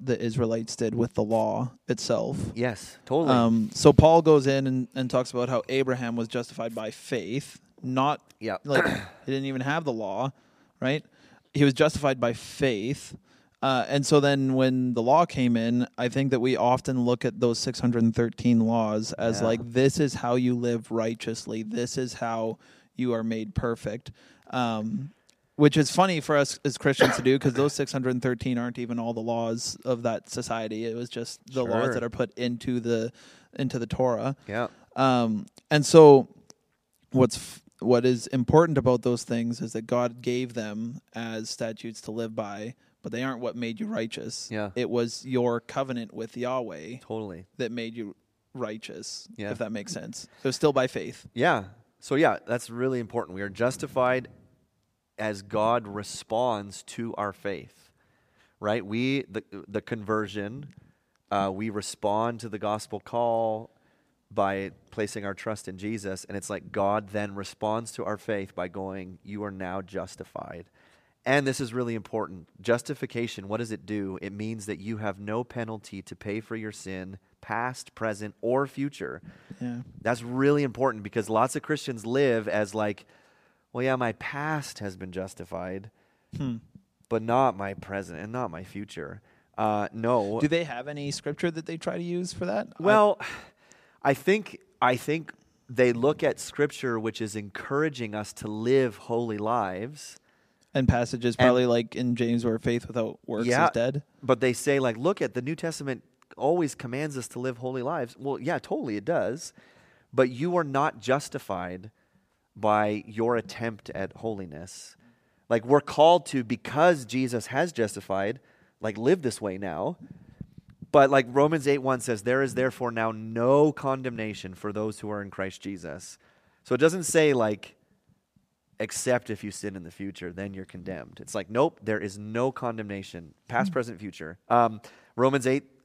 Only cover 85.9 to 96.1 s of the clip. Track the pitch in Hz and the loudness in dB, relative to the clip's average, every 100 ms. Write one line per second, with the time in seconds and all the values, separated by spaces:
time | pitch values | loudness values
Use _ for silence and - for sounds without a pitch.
85.9 | - _ _ _ 139 135 113 - - _ | -20 _ _ _ -6 -6 -6 -12 -20 _
86.9 | _ - 113 113 123 135 95 98 98 - | _ -4 -4 2 2 2 0 -6 -8 -8
87.9 | 98 87 80 104 123 113 80 92 98 104 | -8 -6 -10 -8 -8 -8 -10 -12 -12 -12
88.9 | - 76 98 - _ _ - 107 104 101 | -12 -12 -14 -20 _ _ -4 -2 -2 -4
89.9 | 113 113 123 101 113 147 165 160 120 139 | -2 0 2 0 0 0 0 -2 -8 -10
90.9 | 143 143 - 147 147 175 160 156 165 - | -8 -8 -6 -8 -4 -4 -4 -8 -8 -6
91.9 | 180 175 175 180 - 180 208 - - 175 | -6 -4 -6 -6 -6 -4 -4 -6 -2 4
92.9 | 214 208 - - - - _ _ _ _ | 6 6 2 -6 -14 -18 _ _ _ _
93.9 | _ 139 135 - 214 196 - _ - 127 | _ 0 2 2 2 0 -16 _ 0 2
94.9 | 127 - 160 147 - _ _ - 120 123 | 2 0 -4 -4 -16 _ _ -4 4 4
95.9 | 117 135 | 4 2